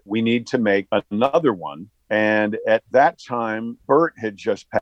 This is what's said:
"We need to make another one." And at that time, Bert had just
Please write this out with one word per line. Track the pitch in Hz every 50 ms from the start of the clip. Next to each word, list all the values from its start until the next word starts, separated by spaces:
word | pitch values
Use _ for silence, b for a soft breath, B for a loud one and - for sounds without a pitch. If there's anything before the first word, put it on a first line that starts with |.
| _
"We | 101 101 113
need | 113 113 117 120 117 -
to | - 127
make | 117 104 98 101 101 - - 104 - -
another | 104 104 120 139 139 175 165 139 107
one." | 87 82 73 71 76 92 104 _ _ _ -
And | 107 107 107 107 107 107 107 107 104 107 - 110
at | 110 113 - _
that | - 127 143 160 175 -
time, | - - 127 120 117 110 110 110 113 117 120 - _ -
Bert | 135 147 165 160 - -
had | 113 110 101
just | 92 - 113 101 92 - _ - 107